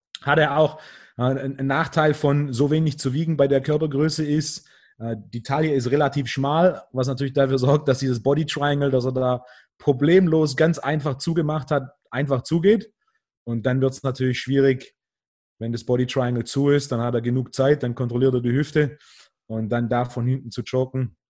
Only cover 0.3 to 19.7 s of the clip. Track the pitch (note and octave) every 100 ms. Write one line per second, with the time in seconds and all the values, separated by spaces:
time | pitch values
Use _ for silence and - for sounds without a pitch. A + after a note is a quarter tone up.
0.3 | D3+ D3+ C#3+ D3+ - - - - - B2
1.3 | C3+ C3+ C3+ C3+ C3+ D#3+ - D#3 D3 D3
2.3 | C#3+ C#3+ A#2+ C#3+ D#3 D#3+ D3 C3+ C3+ E3
3.3 | D3+ C#3 C#3 C3+ D3+ D#3 C3+ D#3 D3+ D3+
4.3 | D3 D3+ - - _ _ - A2+ A2 -
5.3 | A#2+ - C#3 D#3+ C#3 A#2+ C#3+ C#3+ C#3+ B2
6.3 | - C#3 D#3 F#3 D3+ - B2+ C3 B2+ C#3
7.3 | C#3 C3+ C3+ B2+ D3 D3 B2+ C3+ A#2+ C3+
8.3 | C#3+ D#3 - C#3+ C#3+ C#3+ C3 B2 C3 B2+
9.3 | B2 - - _ _ - C3 C#3+ F#3 F3+
10.3 | D#3 D#3 C3 D#3+ D#3+ C3+ D3+ C#3+ C3 -
11.3 | E3 D#3 D3+ C3 D3 C3 - _ - C#3+
12.3 | C3 - E3 F3+ A3 - _ _ _ _
13.3 | _ - A#2 A#2 B2+ C3 C3 C3+ B2+ C3
14.3 | B2 - C#3 C#3 C3 - _ _ _ _
15.3 | _ _ _ A2+ A2+ - B2 B2+ C#3 B2
16.3 | A#2+ A#2 C#3 C#3+ C#3+ C#3 A#2+ A#2+ A#2+ A#2
17.3 | B2 A#2+ - C3+ D3 B2 A#2+ B2 A#2+ C3
18.3 | B2+ A#2+ B2+ D3 D#3 C#3+ - _ - _
19.3 | _ - A2 A2